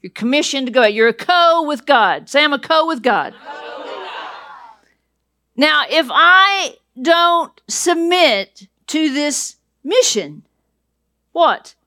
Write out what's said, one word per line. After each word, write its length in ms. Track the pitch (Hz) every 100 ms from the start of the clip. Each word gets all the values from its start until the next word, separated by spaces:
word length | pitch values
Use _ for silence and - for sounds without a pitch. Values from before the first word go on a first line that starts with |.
You're 100 | 190
commissioned 560 | - 226 285 - 277 254
to 60 |
go 100 | 247
out. 100 | 220
You're 160 | 208 226
a 40 |
co 500 | 233 - 359 339 330 302
with 180 | 285 -
God. 440 | 262 196 156 -
Say, 140 | 277
"I'm 100 | 302
a 60 | 285
co 280 | - 320 320
with 160 | 302
God." 320 | 233 196 139 - - - - - - - - - - - - - - _ _ _ _ _ _ _ _ -
Now, 280 | 294 302 -
if 180 | 302 262
I 680 | - 339 370 392 392 330 - _ 247
don't 600 | 262 339 349 339 311 _ -
submit 1000 | - - 339 339 359 320 202 196 _ - _ -
to 260 | 311 311
this 440 | 269 294 277 - - _ _
mission, 600 | 269 466 494 220 147 151 _ _ _ _ _ _ _ _ _
what? 440 | 330 320 196 - _